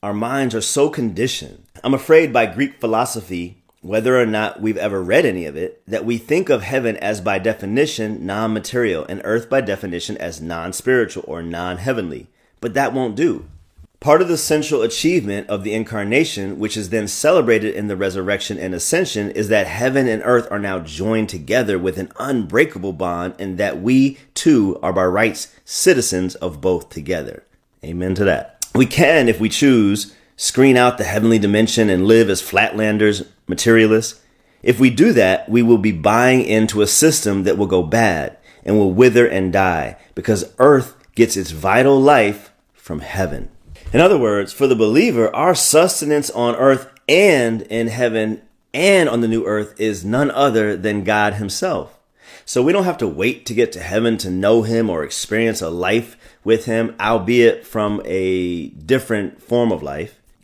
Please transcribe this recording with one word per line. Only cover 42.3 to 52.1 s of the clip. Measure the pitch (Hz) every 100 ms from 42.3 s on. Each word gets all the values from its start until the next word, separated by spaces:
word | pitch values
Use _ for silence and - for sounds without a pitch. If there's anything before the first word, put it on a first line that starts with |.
| 104 - _ _
from | _ - 78
heaven. | - 95 90 71 - - - - -
In | 127
other | 185 170
words, | 113 101 95
for | - 139
the | 117
believer, | 107 135 202 117 110 -
our | 170
sustenance | 170 - 156 180 - 151 147 147
on | - 120 117
earth | 135 131 - _ -
and | 165 202 143 117 113
in | - 113 113
heaven | 113 120 110 110 110 - _ _
and | 135 190 190 151
on | 117
the | 117
new | 113 98
earth | 107 104 -
is | 110 95 95
none | 123 143
other | 117 139 110 107 90
than | 104 104
God | 92 107 104
himself. | 101 101 - 180 110 - _ _